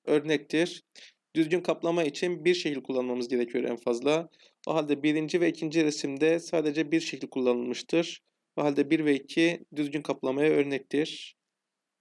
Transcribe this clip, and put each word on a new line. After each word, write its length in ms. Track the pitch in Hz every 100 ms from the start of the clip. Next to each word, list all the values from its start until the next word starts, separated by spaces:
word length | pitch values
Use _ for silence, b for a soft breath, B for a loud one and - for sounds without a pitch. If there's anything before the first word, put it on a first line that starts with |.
örnektir? 800 | - 147 147 147 151 151 175 - _ - B B _ 160
Düzgün 240 | 156 175
kaplama 440 | 175 165 170 170
için 400 | 160 139 180 175
bir 100 | 156
şekil 280 | 180 165 139
kullanmamız 460 | - 131 127 123 120
gerekiyor 360 | 127 120 120
en 120 | 123 120
fazla. 520 | - 120 131 156 170 b b b -
O 80 |
halde 280 | 160 151 143
birinci 380 | 147 151 156 175
ve 80 | 170
ikinci 360 | 165 160 160
resimde 540 | 156 147 143 139 156 165
sadece 540 | 165 170 156 147 151
bir 80 | 160
şekil 280 | 160 139 127
kullanılmıştır. 920 | 131 123 120 123 120 - 165 170 - _ _ _ -
O 60 |
halde 280 | 147 143 139
bir 140 | 156
ve 100 | 151
iki 500 | 139 - - 165 170 - 147
düzgün 260 | 147 147
kaplamaya 480 | 143 143 135 131 151
örnektir. 840 | 151 143 139 - 139 156 - - - _ _ _ _ _ _